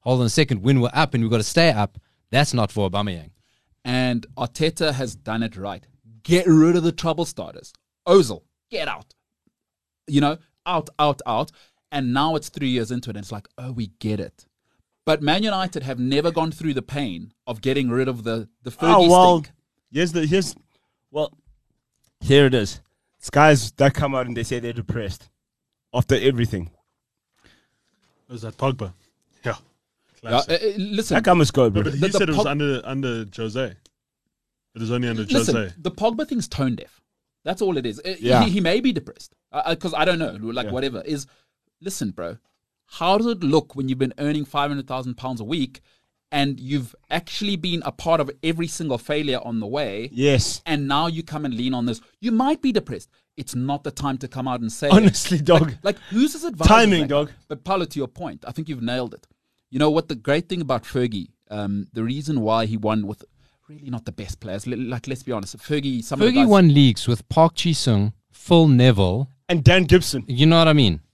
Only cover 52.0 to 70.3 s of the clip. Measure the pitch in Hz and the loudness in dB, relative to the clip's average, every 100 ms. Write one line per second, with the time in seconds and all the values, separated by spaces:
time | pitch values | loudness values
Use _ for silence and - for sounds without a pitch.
52 | _ _ 226 226 262 311 269 208 - 110 | _ _ -2 0 0 0 0 -2 -4 -14
53 | - _ _ - 131 123 127 143 147 - | -14 _ _ -16 -10 -6 -4 -6 -8 -6
54 | 139 131 131 131 131 123 113 - 147 190 | -6 -6 -8 -8 -6 -6 -6 -4 4 6
55 | 214 - - 175 147 165 156 120 196 208 | 6 2 -2 -2 4 4 4 -4 -6 -6
56 | - 208 285 311 339 190 160 220 220 180 | -6 0 0 -2 -10 0 4 6 6 4
57 | 143 143 147 - _ 151 175 190 175 - | 2 0 -2 -8 _ -14 -4 -4 -4 -6
58 | 131 - - 76 - 127 156 135 117 127 | -8 -8 -14 -12 -14 -12 -10 -8 -6 -4
59 | 120 - _ _ _ _ _ 131 151 151 | -6 -10 _ _ _ _ _ 0 2 2
60 | 160 135 107 147 170 185 147 127 - 139 | -2 -8 -2 -2 -2 -8 -4 -4 -2 -2
61 | 123 107 85 _ _ 104 101 101 98 - | -2 -4 -10 _ _ -8 -6 -6 -6 -6
62 | 113 139 147 143 110 113 110 110 107 110 | -6 -6 -4 -2 0 0 0 -2 -2 -2
63 | 101 104 - _ _ _ _ 151 143 123 | -4 -10 -18 _ _ _ _ -20 -12 -12
64 | - 90 98 - 107 98 113 120 123 123 | -12 -12 -12 -12 -10 -8 -8 -6 -6 -8
65 | 135 127 - 117 98 110 - 151 139 123 | -8 -10 -6 -8 -8 -14 -6 -4 -2 -6
66 | 113 139 214 254 262 202 175 143 135 110 | -6 0 2 4 6 8 8 8 6 4
67 | - 120 - - 160 - 175 151 - 107 | -2 -4 -2 4 4 4 -2 0 2 2
68 | 104 - _ _ - 170 160 127 123 101 | 0 -4 _ _ 4 6 8 8 6 6
69 | 92 98 135 _ _ 175 131 185 165 180 | 2 0 -4 _ _ 4 6 6 6 4
70 | - 135 107 | 4 -6 -4